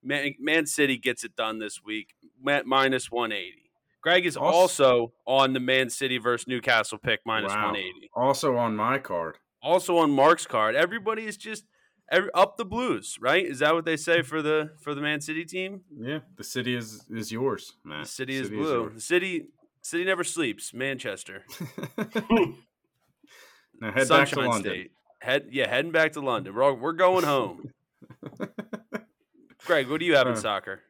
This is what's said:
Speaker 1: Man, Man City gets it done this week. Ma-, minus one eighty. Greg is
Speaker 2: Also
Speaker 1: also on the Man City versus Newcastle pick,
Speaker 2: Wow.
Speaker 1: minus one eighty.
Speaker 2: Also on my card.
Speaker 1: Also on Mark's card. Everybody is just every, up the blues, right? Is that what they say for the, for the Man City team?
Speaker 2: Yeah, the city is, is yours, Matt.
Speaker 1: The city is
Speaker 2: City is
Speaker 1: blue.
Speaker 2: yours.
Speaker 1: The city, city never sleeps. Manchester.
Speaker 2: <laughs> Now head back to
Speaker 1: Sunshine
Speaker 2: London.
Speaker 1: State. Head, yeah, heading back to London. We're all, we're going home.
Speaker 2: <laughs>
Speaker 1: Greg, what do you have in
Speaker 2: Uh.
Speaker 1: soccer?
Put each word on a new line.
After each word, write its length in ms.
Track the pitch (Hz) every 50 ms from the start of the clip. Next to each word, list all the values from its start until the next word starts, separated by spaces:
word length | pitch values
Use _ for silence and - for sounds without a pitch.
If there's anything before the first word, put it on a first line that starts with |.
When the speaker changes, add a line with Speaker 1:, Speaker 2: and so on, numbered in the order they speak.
| _
Speaker 1:
Man, 320 | 127 143 147 139 143 135 _
Man 260 | 131 151 156 165 156
City 320 | 147 - - 147 139 135 120
gets 240 | - 131 120 - -
it 120 | 117 _
done 220 | - 113 110 110 110
this 220 | 110 104 - - _
week. 320 | 101 107 107 101 _ _ _ _ - _ 123 131
Ma-, 200 | 139 143 143 -
minus 440 | 123 135 135 135 135 135 127 - - 117
one 180 | 120 120 113 107
eighty. 380 | 101 90 92 92 _ _ _ _ _ _ _ _ _ -
Greg 240 | 156 175 185 180
is 100 | 175 135
Speaker 2:
Also 140 | - 135 156 160 170
Speaker 1:
also 540 | 185 180 180 - 143 131 123 120 117 117 _ _ _
on 280 | - 131 135 135 131 131
the 80 | 131
Man 280 | 127 123 131 131 131 123
City 300 | - - 139 131 127 127
versus 300 | 107 120 120 117 - -
Newcastle 500 | 127 123 - 131 120 113 107 - - 107
pick, 220 | _ 113 113 104 _
Speaker 2:
Wow. 100 | 117 110
Speaker 1:
minus 160 | 110 104 98 101
one 220 | 107 104 104 104
eighty. 340 | 101 95 92 92 - - - _
Speaker 2:
Also 440 | 110 123 135 139 131 - 151 127
on 180 | 120 120 113 110
my 240 | 107 107 117 131 139
card. 400 | 135 - 98 85 82 80 78 _ _ _ _ _ -
Speaker 1:
Also 340 | 135 165 190 180 - 180 170
on 120 | 165 151
Mark's 340 | 143 135 139 151 175 170 -
card. 300 | - - 117 107 110 113
Everybody 500 | 139 160 180 202 233 190 214 220 220 226
is 120 | 214 208 -
just 260 | - 220 220 214 - _ _ _ _ _ _ _ _ -
every, 200 | - 180 196 202 -
up 220 | 170 196 196 - -
the 60 | 190
blues, 520 | 185 185 233 254 247 160 104 95 - - -
right? 260 | - 123 147 180 190
Is 140 | - 139 123
that 120 | 147 151 160
what 100 | 170 160
they 100 | 165 160
say 240 | 151 156 - 165 170 160
for 200 | 127 151 160 151
the, 300 | 151 156 156 151 156 156 _ _
for 120 | 147 147
the 60 | 139
Man 200 | 147 147 151 151 147
City 220 | - 156 160 170
team? 360 | 165 175 185 185 190 196 190 185 _ 151
Speaker 2:
Yeah, 220 | - 110 127 147 156 131 _ _
the 60 | _ -
city 300 | - - 127 120 123 123
is, 300 | 120 117 110 110 107 - _
is 220 | 107 113 107 107 110
yours, 420 | 113 127 135 113 82 - - - _ _
Matt. 180 | 78 78 76 76
Speaker 1:
The 40 | -
city 240 | - - 131 - 135
is 140 | 135 131 98
Speaker 2:
City 80 | 104 107
is 60 | 143
Speaker 1:
blue. 60 | 160 139 120 113
Speaker 2:
yours. 120 | 104 110
Speaker 1:
The 60 | 113
city, 460 | - - 165 180 185 190 180 170 - - _ _ _ _ _ _ _
city 220 | - - 170 180
never 200 | 185 190 175 175
sleeps. 500 | - - 165 160 123 104 - - - -
Manchester. 720 | 117 131 139 135 123 - 113 98 95 - - 95 98 - _
Speaker 2:
<laughs> 60 | - - 180 135 - - - - - - 214 - - 226 214 - 233 226 185 - - - _ _ _ _ _ _ _ _ _ _ _ _ _ _ - - - - _ _ _ _ _ -
Now 80 | 110 110
head 180 | 104 127 135 131
back 200 | 160 139 139 139
to 60 | -
Speaker 1:
Sunshine 80 | 143 139
Speaker 2:
London. 260 | - 117 107 95 98 92
Speaker 1:
State. 180 | 90 92 87 _ _ _ _ _ _
Head, 280 | - 120 127 147 143 -
yeah, 180 | 123 139 123 107
heading 220 | 123 123 151 170
back 220 | 156 160 160 156 151
to 80 | 151
London. 340 | 143 135 120 110 95 92 98
We're 80 | 110 131
all, 120 | 139 135
we're 180 | 120 117 156 165
going 320 | 165 185 180 185 185 175
home. 480 | 196 - 135 117 95 87 - - 127 - _ _ _ _ _ - _ - _ -
Speaker 2:
<laughs> 1400 | - - - - 196 _ - 202 - - 214 _ _ - 240 - _ _ _ _ _ _ _ _ _ _ _ -
Speaker 1:
Greg, 220 | - 175 156 135 123
what 100 | 143 156
do 80 | 165
you 80 | 175 160
have 140 | 139 127 123
in 60 | 120
Speaker 2:
Uh. 20 |
Speaker 1:
soccer? 460 | 113 110 113 104 95 - - 95 90 _ _